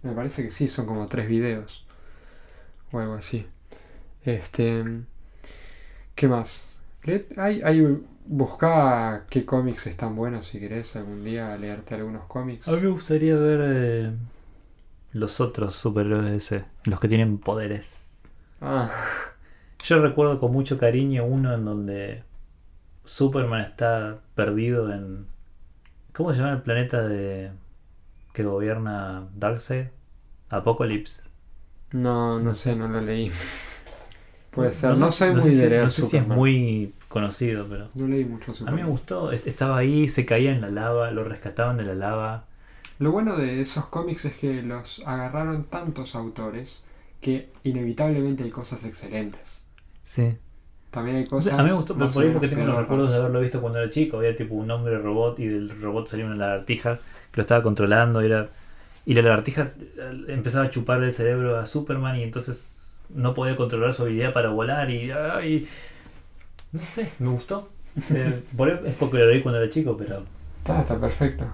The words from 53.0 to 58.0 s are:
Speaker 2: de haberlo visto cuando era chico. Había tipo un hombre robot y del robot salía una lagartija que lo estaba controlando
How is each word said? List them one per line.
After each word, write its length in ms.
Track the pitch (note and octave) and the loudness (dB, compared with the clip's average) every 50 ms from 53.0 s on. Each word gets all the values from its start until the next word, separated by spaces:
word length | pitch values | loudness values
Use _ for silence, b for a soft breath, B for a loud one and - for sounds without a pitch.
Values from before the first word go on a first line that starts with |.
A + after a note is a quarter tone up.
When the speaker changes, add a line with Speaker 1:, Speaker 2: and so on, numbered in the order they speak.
| C#3 C3 | 4 4
Speaker 2:
de 40 | B2 A#2+ | 4 2
haberlo 220 | B2 B2 B2 B2+ | 2 2 2 2
visto 200 | B2+ B2 B2+ B2+ | 2 0 0 -2
cuando 180 | A#2 A#2 A#2 A#2 | -2 -2 -2 -2
era 100 | A#2 A2 | -2 0
chico. 280 | - D3+ D#3 D#3 - A2 | 2 0 0 2 2 2
Había 160 | A2+ A#2 A2+ | 2 2 2
tipo 200 | - A2+ G#2 G#2+ | 0 -4 -4 -4
un 160 | G#2+ G#2+ A2+ | -4 -2 -2
hombre 280 | A#2 A#2 A#2+ A#2 A2+ G#2+ | -2 -2 0 0 0 0
robot 400 | G#2 G#2 G#2 A2+ A#2 A#2+ A#2+ - | 0 0 2 2 2 2 0 0
y 80 | A#2+ A2 | -2 -2
del 320 | G#2+ G#2 G#2 G2+ G#2 G#2+ | -2 -2 -4 -6 -8 -8
robot 280 | G#2+ G#2 G#2 A2+ A2 - | -6 -4 -4 -4 -4 -4
salía 180 | - G#2+ A2+ | -6 -6 -4
una 80 | A2 G#2+ | -4 -4
lagartija 600 | G2+ G2+ G2+ G2+ G2 F#2+ - A#2+ - - A#2+ A#2+ A#2+ B B B B B B | -2 0 0 0 -2 0 -2 -4 0 0 -2 -2 -2 B B B B B B
que 60 | - | -2
lo 60 | - | -2
estaba 200 | G#2+ - A#2+ A#2+ | 2 6 6 6
controlando 600 | A2+ A2+ G#2+ G2+ G#2 G2+ G#2 A2+ | 6 4 4 4 4 6 6 6